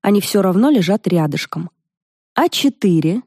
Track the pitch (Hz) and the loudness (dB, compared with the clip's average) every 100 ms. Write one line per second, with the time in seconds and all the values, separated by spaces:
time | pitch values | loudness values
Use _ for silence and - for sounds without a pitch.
0 | 202 202 196 208 190 185 262 277 170 208 | 2 0 0 0 2 2 2 2 2 -2
1 | - 180 151 151 - - 175 _ _ _ | 0 0 0 -4 -8 -10 -12 _ _ _
2 | _ _ _ - 330 - 277 - 202 165 | _ _ _ -2 -2 0 -2 0 0 2
3 | 156 208 | 0 -4